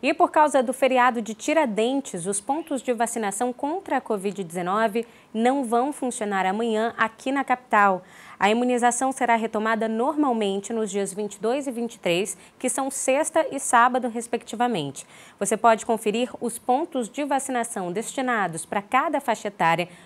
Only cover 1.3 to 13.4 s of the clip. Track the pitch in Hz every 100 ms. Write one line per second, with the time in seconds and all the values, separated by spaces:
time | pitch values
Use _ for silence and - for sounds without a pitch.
1.3 | 214 - 311 285 202 233 277 269 185 170
2.3 | 202 - 285 320 269 - 226 226 - 208
3.3 | - 247 247 285 349 381 262 - 214 190
4.3 | 190 180 175 175 202 226 214 226 - _
5.3 | 220 233 277 247 233 262 294 254 - 208
6.3 | 196 185 208 233 214 233 226 226 - 262
7.3 | 277 262 247 - 214 202 185 - - -
8.3 | - 196 226 247 247 240 240 269 262 240
9.3 | 233 226 214 220 226 220 220 262 302 285
10.3 | 233 208 196 196 233 220 196 190 180 208
11.3 | - 220 262 277 233 233 - 180 170 208
12.3 | - - _ 254 269 269 - - 269 311
13.3 | 330